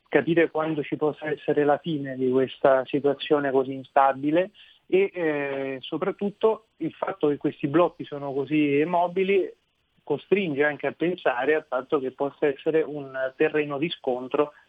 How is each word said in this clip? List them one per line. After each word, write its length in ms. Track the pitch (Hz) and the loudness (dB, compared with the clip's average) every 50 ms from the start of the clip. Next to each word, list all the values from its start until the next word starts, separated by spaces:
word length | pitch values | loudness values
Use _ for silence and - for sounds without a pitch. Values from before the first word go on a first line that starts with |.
| _ - | _ 0
capire 400 | - 147 131 156 170 175 160 - | 0 2 2 2 2 2 2 2
quando 320 | - 156 156 160 160 147 | 0 -2 -2 -2 -2 -4
ci 140 | 135 - 156 | -4 -6 -4
possa 340 | 131 151 151 - - 151 156 | -2 -2 -2 -2 -4 -6 -8
essere 340 | 147 - - - 143 147 147 | -8 -4 -2 -2 0 2 2
la 140 | 147 143 135 | 2 2 0
fine 380 | - 170 156 139 139 135 131 | 0 -4 -4 -4 -6 -6 -4
di 120 | 131 131 127 | -2 0 2
questa 560 | 127 135 131 127 - - - 139 135 131 127 | 2 2 2 0 0 2 4 4 4 4 2
situazione 640 | - - 139 135 143 139 - - - 151 143 143 139 | 0 -2 0 0 0 0 -2 0 0 0 0 2 2
così 220 | 127 135 127 131 | 2 2 0 0
instabile 800 | 135 135 131 - - 143 135 135 135 135 139 151 156 175 185 214 _ - - - _ _ _ | -4 -10 -8 0 2 4 4 4 2 0 0 0 2 2 0 -2 _ -16 -20 -20 _ _ _
e, 240 | - 170 190 196 190 - | 0 2 2 2 0 -2
eh, 640 | 180 165 156 147 143 143 139 139 135 135 135 135 131 | -2 -2 -2 -2 -2 -2 -4 -4 -4 -6 -6 -6 -8
soprattutto 840 | - - 165 147 185 196 175 - 202 202 202 - - 220 220 - _ _ _ - | -10 -8 -8 -4 -4 -4 -4 -4 -6 -6 -2 0 2 2 2 0 _ _ _ -8
il 140 | 165 156 | -8 -8
fatto 360 | - - - - - - - 147 | -6 -6 -6 -8 -2 0 0 0
che 100 | 143 135 | 2 0
questi 280 | - 147 - - - | -2 -4 -4 -4 -2
blocchi 380 | 143 139 165 175 170 - - 139 | 2 2 4 4 2 0 -6 -14
sono 260 | - 147 143 143 139 135 | -12 -10 -10 -8 -6 -4
così 500 | 139 135 123 151 151 147 143 143 143 156 | -4 -2 0 2 2 2 4 4 2 2
mobili 640 | 175 180 170 180 175 175 190 190 190 202 190 165 - - _ _ _ _ _ _ _ _ _ _ | 2 2 0 0 0 0 0 2 2 2 2 0 -2 -6 _ _ _ _ _ _ _ _ _ _
costringe 600 | - 147 143 - - 185 208 196 165 139 135 147 | -6 -6 -4 -2 0 0 0 0 0 0 0 0
anche 220 | 151 143 135 - | 0 0 -2 -4
a 60 | 139 | -6
pensare 600 | 123 - 156 - - - - 143 127 135 131 143 156 | -4 -2 -2 -2 -2 0 0 -2 0 0 0 0 0
al 100 | 156 - | 0 -2
fatto 320 | - 131 131 127 - 160 143 | -4 -6 -6 -4 -2 -2 -2
che 120 | 131 127 | -2 -4
possa 360 | - - 139 139 139 _ 160 | -4 -4 -6 -6 -2 _ 0
essere 360 | 147 139 - - 160 151 160 | 0 0 -2 -2 0 0 0
un 280 | 147 135 151 147 139 135 131 131 131 131 - | 0 -2 -6 -10 -10 -10 -6 -4 -4 -4 0
terreno 420 | - 156 151 151 151 147 147 143 135 | 0 0 0 2 0 -2 -2 -4 -4
di 100 | 151 170 | -4 -4
scontro 640 | - - - 135 123 123 131 127 - 147 147 - - - _ | -6 -4 -4 -4 -2 -2 -4 -2 0 0 0 0 -4 -12 _